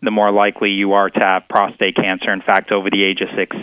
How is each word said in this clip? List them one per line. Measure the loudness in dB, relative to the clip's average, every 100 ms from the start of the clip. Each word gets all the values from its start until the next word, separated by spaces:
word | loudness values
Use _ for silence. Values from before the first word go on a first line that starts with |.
the | -4
more | 0 2
likely | 2 2 0 -2
you | 0 2
are | 2 2
to | 2
have | 2 0 0
prostate | 0 0 0 -2 0
cancer. | -2 -2 -4
In | -4
fact, | 0 0 0
over | -2 0
the | 0
age | 0 -2
of | -6
six, | -6 -6 -8